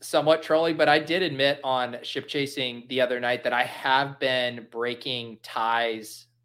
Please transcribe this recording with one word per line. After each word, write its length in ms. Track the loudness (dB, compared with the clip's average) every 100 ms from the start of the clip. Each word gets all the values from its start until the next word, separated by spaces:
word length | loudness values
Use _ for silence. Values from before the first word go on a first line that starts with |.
| -2
somewhat 360 | 2 4 2
trolling, 360 | 4 2 2 2
but 100 | 4
I 100 | 4
did 220 | 2 0
admit 360 | 0 2 2 2
on 340 | 0 0 -2 -6
Ship 220 | -8 -8 -4
Chasing 580 | -4 -4 -4 -6 -6 -4
the 120 | 0
other 180 | 2 2
night 240 | 0 0
that 100 | 0
I 100 | 2
have 540 | 0 -2 2 2 2 -2
been 480 | 0 0 0 -4 -10
breaking 680 | -4 -4 -4 -6 -6 -8 -14
ties, 840 | -8 -2 0 2 0 -4 -10 -18 -20 _